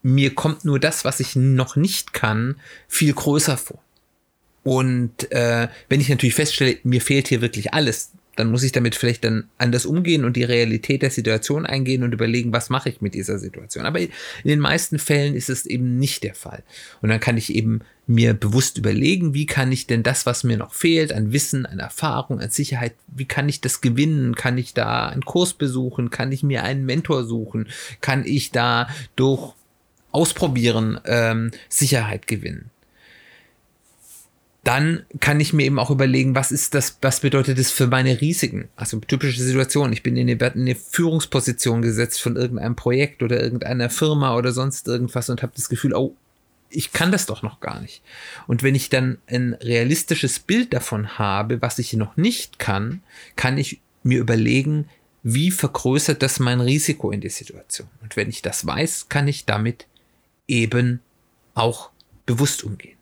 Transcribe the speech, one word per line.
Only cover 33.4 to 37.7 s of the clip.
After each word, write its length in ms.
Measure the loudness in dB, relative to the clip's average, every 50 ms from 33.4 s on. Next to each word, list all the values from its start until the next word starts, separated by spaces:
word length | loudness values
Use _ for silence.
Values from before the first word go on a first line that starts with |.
| _ _ _ _ _ _ _ _ _ _ _ _ _ -20 -20 -20 -20 _ _ _ _ _ _ _ _
Dann 400 | 0 2 2 2 0 0 -2 -6 _ -8 -2
kann 200 | 0 2 4 2
ich 140 | 2 4 4
mir 100 | 2 4
eben 160 | 4 2 2
auch 100 | 2 2
überlegen, 460 | 2 2 4 4 4 4 4 4 2
was 160 | 2 2 0
ist 240 | 0 -2 -2 0 0
das, 220 | 0 0 0 -4 _
was 200 | 0 0 0 2
bedeutet 360 | 0 2 2 2 2 2 2
das 140 | 2 2 0